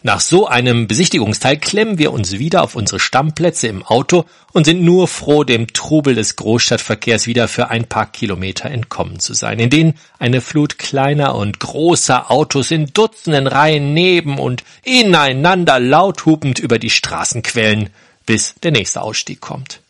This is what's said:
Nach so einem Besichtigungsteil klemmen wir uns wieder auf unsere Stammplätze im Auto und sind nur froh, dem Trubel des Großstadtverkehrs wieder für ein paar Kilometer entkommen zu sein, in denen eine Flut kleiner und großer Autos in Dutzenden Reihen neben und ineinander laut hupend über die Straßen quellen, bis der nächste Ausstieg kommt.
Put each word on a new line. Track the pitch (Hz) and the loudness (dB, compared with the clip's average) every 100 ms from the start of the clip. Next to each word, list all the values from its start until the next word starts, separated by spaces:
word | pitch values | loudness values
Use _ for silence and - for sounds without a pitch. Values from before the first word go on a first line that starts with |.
Nach | - 95 | 0 -2
so | - 175 208 | 2 2 4
einem | 123 123 117 107 | 2 2 0 0
Besichtigungsteil | 110 185 - 107 107 131 147 | 0 2 0 -2 0 0 0
klemmen | - 202 220 190 | -2 -2 -2 0
wir | 143 | 0
uns | 123 92 98 | 0 -4 -4
wieder | 156 180 | -2 0
auf | 139 123 | 0 -2
unsere | 101 95 | -4 -4
Stammplätze | - 131 151 156 170 165 120 | -2 0 -2 0 -2 0 -6
im | 95 | -6
Auto | - 113 - 175 - _ _ | 0 0 2 0 0 _ _
und | 185 | 0
sind | 156 175 | 2 4
nur | 170 180 175 | 4 4 2
froh, | - - 147 | -2 2 2
dem | 143 117 113 | 4 0 -2
Trubel | - - 156 143 | -6 0 2 2
des | 117 107 - | 0 -2 -4
Großstadtverkehrs | 107 117 - 117 - 110 - 113 - | 0 0 2 -2 -2 -4 0 0 0
wieder | 120 110 | 0 0
für | - 123 | -2 -2
ein | 113 | -4
paar | 113 110 104 | -4 -4 -4
Kilometer | - 110 90 95 92 - | -6 -6 -6 -6 -8 -8
entkommen | 98 113 - 90 92 | -8 -8 -8 -8 -6
zu | - | -6
sein, | - 110 107 | -6 -6 -2
in | 120 | 2
denen | 147 160 - _ _ | 4 2 0 _ _
eine | 127 127 | 0 0
Flut | - 156 147 - | 0 -2 -2 -4
kleiner | - 139 135 147 135 | -6 -2 0 0 0
und | 120 104 - | -2 -4 -6
großer | - - 165 170 - 127 - | -10 0 2 2 2 0 2
Autos | - 151 143 123 | 0 0 -2 -2
in | 160 151 | -2 0
Dutzenden | - 220 - - 147 135 | 0 0 -2 -2 0 2
Reihen | 135 156 151 143 | 2 2 2 0
neben | 151 185 175 156 139 | 2 2 2 -2 -6
und | 131 123 - - | -4 -6 -10 -14
ineinander | - 254 214 170 139 131 170 185 165 131 | -2 2 4 4 2 2 2 2 2 2
laut | 123 151 196 - - | 4 4 2 0 2
hupend | 156 139 123 | 2 0 -4
über | 131 117 | 0 0
die | 117 | 0
Straßen | - - 165 160 117 | -2 -2 -6 -6 -6
quellen, | - 117 110 107 104 _ _ _ | -4 0 2 2 -2 _ _ _
bis | - 110 - _ | -2 -2 -2 _
der | 175 | 0
nächste | 135 95 - | 0 -2 -6
Ausstieg | 110 110 - - | -6 -8 -10 -14
kommt. | - 135 131 - | -14 -14 -14 -20